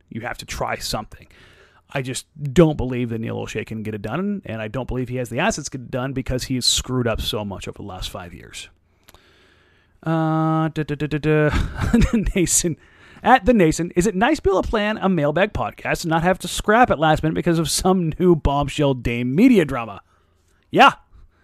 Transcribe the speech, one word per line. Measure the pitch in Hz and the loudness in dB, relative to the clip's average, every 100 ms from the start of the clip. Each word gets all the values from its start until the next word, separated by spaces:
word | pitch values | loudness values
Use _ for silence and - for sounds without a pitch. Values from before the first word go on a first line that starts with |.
| _ | _
You | 113 | -12
have | 113 117 | -10 -12
to | - | -10
try | - 120 113 | -8 -6 -6
something. | - 117 110 - - _ - _ _ _ _ | -6 -8 -10 -18 -20 _ -20 _ _ _ _
I | 143 | -8
just | 131 123 - - 147 | -6 -8 -12 -10 0
don't | 127 160 147 | 4 4 2
believe | 127 123 120 | -4 -4 -4
that | 113 | -6
Neil | 113 110 | -6 -8
Olshey | 107 110 110 | -8 -8 -8
can | 110 | -8
get | 107 | -8
it | 107 | -8
done, | 104 143 202 202 - | -6 -4 -4 -6 -8
and | 110 | -8
I | 107 | -8
don't | 131 123 | -8 -6
believe | 123 120 | -6 -6
he | 123 | -6
has | 123 | -6
the | 117 | -4
assets | 196 214 139 | -2 -4 -8
to | 139 | -12
get | |
it | 117 | -8
done | 127 131 | -6 -6
because | 131 - 127 | -6 -4 -4
he | - | -2
has | 127 | -2
screwed | - - - 127 117 | 0 0 -2 0 0
up | 104 | -2
so | - 113 | -4 -6
much | 101 90 - | -6 -8 -12
over | - | -12
the | |
last | 101 92 - | -12 -12 -12
five | 101 87 | -12 -14
years. | 85 57 - - _ _ _ _ _ _ _ _ _ _ _ _ _ | -18 -18 -18 -20 _ _ _ _ _ _ _ _ _ _ _ _ _
Uh, | 160 160 160 160 160 160 160 | -4 0 0 0 2 0 0
da, | 156 | -2
da, | 139 | -6
da, | 143 151 | -4 -4
da, | 151 | -2
da. | 151 151 151 - - - - 233 - | 2 4 4 2 -2 -4 2 4 4
<laughs> | 233 175 | 2 0
Nason, | 202 160 - 175 - _ _ - - | 0 0 0 -2 -4 _ _ -20 -2
at | 185 254 | 4 4
the | 185 | 6
Nason, | 233 160 151 170 | 6 4 2 -2
"Is | - 190 | 0 0
it | |
nice | 185 240 320 | 2 0 2
to | |
be | 381 | 2
able | 190 | 0
to | - | 0
plan | 226 208 214 | 0 0 0
a | 190 | 0
mailbag | 175 143 151 208 | 2 2 2 0
podcast | - 107 - 127 151 | 0 -6 -6 -6 -4
and | 165 | -2
not | 160 | 0
have | 170 185 | 2 0
to | 180 | -4
scrap | - - 220 240 | -2 2 4 4
it | 143 | 4
last | 156 156 | 2 2
minute | 160 | 0
because | 175 175 165 | 0 0 0
of | 151 | 0
some | - 185 185 160 - | 0 2 2 0 2
new | 180 | 4
bombshell | 165 143 139 139 - 143 | 4 2 0 -2 0 0
Dame | 127 120 120 123 | 0 -2 -2 0
media | 143 254 220 143 | 4 6 6 4
drama?" | 131 113 95 - _ _ _ _ _ _ | -2 -8 -12 -20 _ _ _ _ _ _
Yeah. | 165 254 - _ - - _ | 4 6 4 _ -20 -20 _